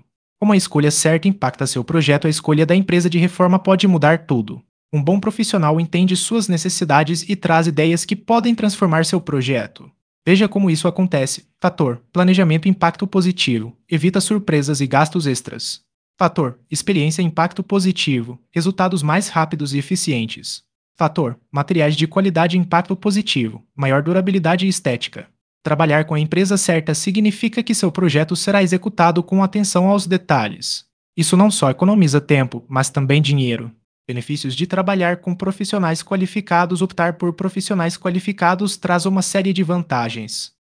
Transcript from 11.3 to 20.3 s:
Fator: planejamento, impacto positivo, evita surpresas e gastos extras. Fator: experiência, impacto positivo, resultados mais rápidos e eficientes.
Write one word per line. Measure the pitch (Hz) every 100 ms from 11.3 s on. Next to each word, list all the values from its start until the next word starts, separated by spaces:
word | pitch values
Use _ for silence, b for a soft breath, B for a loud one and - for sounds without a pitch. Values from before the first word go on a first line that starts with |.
| - - _
Fator: | 180 180 135 123 _
planejamento, | 175 180 185 170 160 185
impacto | 190 170 - 196
positivo, | 190 180 180 - 117 113 - -
evita | 160 185 190
surpresas | 190 214 202 151 139 139
e | 131
gastos | 135 156 180 143
extras. | 123 - 113 - - _ _ _ -
Fator: | 170 175 131 - -
experiência, | 156 - 180 151 156
impacto | 170 160 175 -
positivo, | - 202 185 180 151 127 117 123 _
resultados | 170 180 190 185 180
mais | 151 180 196
rápidos | 165 156 160 143
e | 143
eficientes. | 139 180 156 123 113